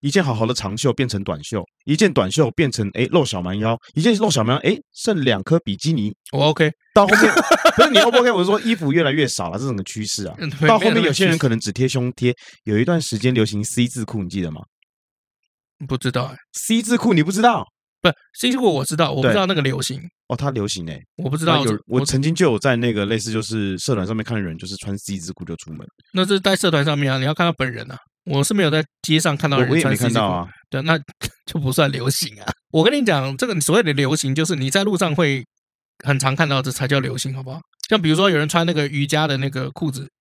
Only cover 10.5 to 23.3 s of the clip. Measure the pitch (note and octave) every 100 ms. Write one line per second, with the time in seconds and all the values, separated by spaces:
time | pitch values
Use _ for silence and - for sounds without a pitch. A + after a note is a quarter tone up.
10.5 | C#3 D#3 A3 G#3 A3+ E3+ C#3 F#3 - C#3
11.5 | A2+ G#2+ G2 C3 C3+ B2 - B2 A#2+ -
12.5 | - - G#2+ E3+ E3+ - A2 B2 B2 G#2
13.5 | G#2 G#2+ - A#2+ B2 G#2+ A2 F2+ G2 E2+
14.5 | D2+ - _ _ _ _ _ _ _ _
15.5 | _ _ - C3+ C3 C3 B2 C3 - _
16.5 | - - A3+ G#3+ A#3+ A#3 F3 D3+ G3 A#3+
17.5 | G3 - _ _ _ F3 - _ - B3
18.5 | B3+ A#3 D3+ - D#3+ D3+ C3+ B2+ G#3 F#3
19.5 | F3 C#3 C3 - C3+ F3 _ - A#2+ C#3
20.5 | B2+ G2+ F#2 E2 D#2+ - - D#3+ D3+ E3
21.5 | D3+ B2+ G#2 - B2+ C#3 C3+ D3+ E3 E3+
22.5 | G#2+ C#3 A#2+ A#2+ G#2 G2+ A2+ A2